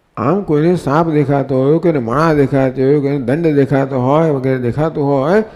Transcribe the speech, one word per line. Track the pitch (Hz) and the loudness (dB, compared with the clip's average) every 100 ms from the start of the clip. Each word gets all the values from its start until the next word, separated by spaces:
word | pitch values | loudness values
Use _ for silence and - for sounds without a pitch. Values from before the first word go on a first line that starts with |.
| _ - | _ -6
આમ | 113 190 | -2 -2
કોઈને | 185 147 165 175 | 0 0 2 0
સાપ | 143 147 165 | 0 0 0
દેખાતો | 151 135 139 131 131 | 0 0 0 0 0
હોય, | 135 160 | 2 2
કોઈને | 175 151 | 0 -2
મણા | 113 131 160 | -2 0 2
દેખાતો | 147 135 139 135 131 | 2 2 0 0 0
હોય, | 131 147 | 0 2
કોઈને | 139 143 117 | 0 -2 -2
દંડ | 147 165 143 | -2 0 2
દેખાતો | 131 139 135 131 | 2 0 0 -2
હોય, | 123 151 165 | 0 2 2
વગેરે | 139 131 131 | 0 -2 -2
દેખાતું | 120 127 160 156 | -2 -2 -4 -2
હોય, | 139 139 139 208 214 | -2 0 2 0 0